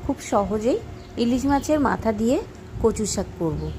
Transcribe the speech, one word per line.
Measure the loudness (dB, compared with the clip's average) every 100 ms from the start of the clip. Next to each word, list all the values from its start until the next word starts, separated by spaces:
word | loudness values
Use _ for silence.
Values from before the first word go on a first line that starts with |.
খুব | -4 -4 0
সহজেই | 0 2 0 2 0 -2 -14 -12 -2
ইলিশ | 0 2 2
মাছের | 2 4 2 4
মাথা | 2 0 2
দিয়ে | 2 2 0 -14 -12 0
কচু | 2 2 -2
শাক | -2 -4 -2
করব। | -2 -2 -4